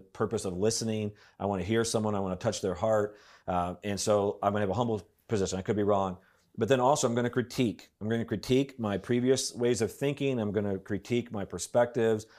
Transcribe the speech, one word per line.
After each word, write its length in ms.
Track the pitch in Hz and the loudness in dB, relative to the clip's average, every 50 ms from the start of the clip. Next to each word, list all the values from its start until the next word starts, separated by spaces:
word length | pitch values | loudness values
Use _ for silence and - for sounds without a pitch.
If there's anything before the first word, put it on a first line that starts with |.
| - _ - | -6 _ -4
purpose 320 | - 113 92 113 104 - | -4 -2 -2 -2 -4 -4
of 120 | 95 87 | -4 -2
listening. 540 | 90 104 113 113 - 117 113 110 107 107 104 - - - - _ - | 0 0 0 0 0 -2 -2 -2 -2 -4 -6 -6 -10 -20 -20 _ -6
I 60 | 95 | -4
wanna 180 | 101 101 92 87 | -2 -2 -2 0
hear 200 | 98 113 113 113 | 0 2 2 2
someone. 320 | 113 - 113 107 107 104 | 2 0 0 0 0 0
I 40 | 98 | -2
wanna 180 | 98 92 92 | -2 -2 -4
touch 240 | - - 113 101 - | -2 -2 -2 -2 0
their 140 | - 95 92 | -2 -4 -2
heart. 420 | - 110 110 110 107 104 104 - - - - - - _ | 0 0 2 2 2 2 0 -4 -12 -20 -20 -20 -12 _
Uh, 280 | 87 90 90 87 90 87 - - | -2 -2 0 -2 -2 -4 -6 -6
and 160 | 104 101 95 | -4 -4 -2
so 400 | - 110 104 104 101 101 - - | 2 2 4 4 4 2 0 0
I'm 120 | 98 101 101 | 0 0 2
gonna 80 | 104 104 | 2 0
have 60 | 92 | 0
a 40 | 92 | 0
humble 280 | 117 123 117 110 95 - - _ _ _ | 0 0 0 -2 -4 -6 -12 _ _ _
position. 320 | - 117 98 95 87 92 92 | -2 0 0 0 0 -2 -4
I 20 | |
could 140 | - - 104 | -2 -2 0
be 80 | 107 101 | 2 2
wrong. 340 | 101 101 98 95 92 90 - - _ _ _ _ _ - | 4 4 2 2 0 -4 -8 -14 _ _ _ _ _ -4
But 100 | 107 113 | -4 2
then 120 | 101 135 123 | 2 4 4
also 280 | 123 131 151 147 139 | 4 4 4 2 2
I'm 80 | 117 117 | 0 0
gonna 140 | 120 120 120 | 0 0 0
critique. 600 | - 131 113 - - - 127 104 85 - - - _ _ | 0 -2 -4 -2 -2 0 0 0 -2 -4 -12 -20 _ _
I'm 80 | 101 110 | -4 -2
gonna 160 | 117 117 113 | -2 -2 -2
critique 520 | - 110 87 - - 127 135 139 - - 117 | -4 -6 -6 0 2 2 2 2 0 -4 -4
my 180 | 113 101 98 | -2 -2 -2
previous 560 | 90 - - 120 123 123 127 131 127 - - 85 | -2 -2 0 0 2 4 2 2 2 0 -4 -4
ways 280 | 110 120 123 123 101 | 0 0 0 2 2
of 100 | 113 95 | 0 -2
thinking. 480 | - - 139 143 135 - 139 139 131 117 | -2 -4 -4 -4 -2 -2 -2 -2 0 0
I'm 120 | 107 104 | -2 0
gonna 260 | 92 107 104 101 98 | 0 0 0 0 -4
critique 540 | 92 - - 104 92 - - 120 120 117 - | -4 -4 -6 -6 -6 -2 -2 -2 -2 -2 -2
my 140 | 110 101 95 | -6 -8 -6
perspectives. 800 | - 95 85 - - - 120 120 120 - 127 113 113 110 107 110 - - | -6 -8 -8 -8 0 2 2 2 4 2 2 2 2 2 0 -2 -8 -18